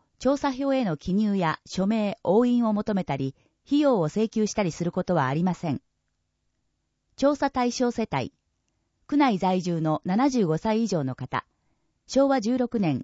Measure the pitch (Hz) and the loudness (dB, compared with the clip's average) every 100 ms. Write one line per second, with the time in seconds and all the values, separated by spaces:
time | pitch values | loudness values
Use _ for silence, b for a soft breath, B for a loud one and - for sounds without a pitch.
0 | _ - 254 277 285 254 277 262 220 - | _ -4 -2 0 -2 -2 -2 0 0 -4
1 | - 190 214 196 160 - - - 196 226 | -2 0 0 0 -2 -4 -6 -4 0 0
2 | 208 - - 202 247 240 226 208 214 202 | -2 -4 0 2 4 2 0 -2 -2 -4
3 | 175 135 135 - _ _ - 285 294 220 | -2 -4 -4 -8 _ _ -2 2 4 2
4 | 151 202 220 220 214 - 185 - 170 185 | 0 0 -2 0 -2 -2 -2 -2 -4 -4
5 | 175 165 131 147 185 165 165 127 _ _ | 0 0 0 0 -2 -2 -4 -6 _ _
6 | _ _ _ _ _ _ _ _ _ _ | _ _ _ _ _ _ _ _ _ _
7 | _ - 277 294 277 262 247 - 240 233 | _ 0 0 2 -2 -2 -2 0 -2 -2
8 | 220 135 117 _ _ _ _ _ _ _ | -4 -4 -6 _ _ _ _ _ _ _
9 | - 294 277 190 185 185 180 165 156 156 | -2 2 2 2 0 0 0 -2 0 -2
10 | 175 202 277 254 175 156 220 220 226 180 | 0 2 2 2 2 0 0 0 0 -2
11 | 131 127 127 123 - _ _ _ _ _ | -2 -6 -6 -8 -8 _ _ _ _ _
12 | - 254 277 269 208 254 240 233 175 127 | -2 2 4 2 0 0 0 0 0 0